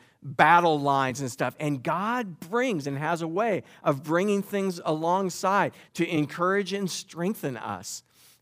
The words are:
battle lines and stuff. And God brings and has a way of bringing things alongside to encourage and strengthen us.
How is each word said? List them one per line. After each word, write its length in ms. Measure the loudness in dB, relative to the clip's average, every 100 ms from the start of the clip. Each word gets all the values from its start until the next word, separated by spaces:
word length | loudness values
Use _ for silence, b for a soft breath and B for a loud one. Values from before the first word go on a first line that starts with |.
| b b
battle 580 | -6 4 8 8 6 4
lines 420 | 4 2 2 -2
and 100 | -6
stuff. 240 | -2 -4 -2
And 220 | -4 -4
God 580 | -2 -2 -2 -4 -4 -10
brings 460 | -6 -2 0 -2 -4
and 120 | -4
has 240 | -2 -2
a 40 | -2
way 360 | -2 0 -2 -4 B
of 200 | -2 0
bringing 400 | 2 2 2 0
things 360 | 0 -2 -2 -4 -2
alongside 880 | -2 2 2 0 -2 0 2 2 -2 B -4
to 120 | 0
encourage 640 | 0 0 0 0 2 0
and 180 | -2 -4
strengthen 680 | -6 -10 -6 -4 -4 -6 -6
us. 460 | -8 -8 -10 -14 -16 b b b